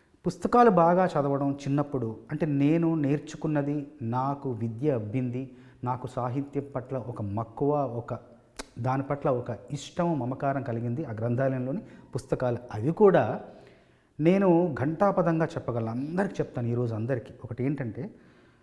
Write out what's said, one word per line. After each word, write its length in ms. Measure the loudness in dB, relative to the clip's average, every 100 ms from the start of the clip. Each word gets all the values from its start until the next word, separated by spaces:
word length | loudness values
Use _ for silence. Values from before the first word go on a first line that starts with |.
| _ _ -6
పుస్తకాలు 420 | -2 4 6 8
బాగా 360 | 8 6 6 4
చదవడం 460 | 2 0 0 0
చిన్నప్పుడు, 680 | -2 0 0 0 -2 -4 -6 -8
అంటే 140 | -4 0
నేను 500 | 2 4 4 2 2
నేర్చుకున్నది, 920 | 2 0 -4 -6 -2 0 0 -2 -6 -8
నాకు 500 | -4 -2 -2 -2 -4
విద్య 400 | -4 -4 -2 0
అబ్బింది, 640 | 0 -2 -2 -2 -4 -8 -14 -20 -8
నాకు 240 | -6 -4 -6
సాహిత్యం 560 | -4 -2 -2 -4 -6 -6 -6
పట్ల 220 | -6 -6
ఒక 240 | -6 -6
మక్కువ, 560 | -4 -4 -6 -2 0 2
ఒక 420 | 0 -4 -8 -10 -12 -20 _ -18 -14 -4
దాని 240 | -2 0
పట్ల 260 | -2 0 0
ఒక 280 | 0 -2 -8 -10
ఇష్టం, 480 | -10 -6 -2 0 0
మమకారం 440 | -2 -2 -2 -2
కలిగింది 420 | -2 -4 -2 -4 -6
ఆ 60 |
గ్రంథాలయంలోని 720 | -4 0 0 0 0 -2 -4 -8 -18 -8 -8
పుస్తకాలు. 420 | -4 -2 0 -2 -6
అవి 180 | -4 -2
కూడా 500 | 6 6 6 4 -2 -10 -20 -20 -20 _ _ _ 0
నేను 560 | 4 6 6 6 4 0
ఘంటాపదంగా 640 | -2 2 2 2 2 2 0
చెప్పగలను, 460 | -2 -4 -2 -2
అందరికి 420 | -4 -4 -2 -2
చెప్తాను 340 | -2 -4 -4 -2
ఈరోజు 280 | 0 -2 -2
అందరికీ. 380 | -2 -4 -6 -14
ఒకటి 200 | -10 -4
ఏంటంటే 480 | -2 -2 -6 -8 -12 -14 -20 -20 _ _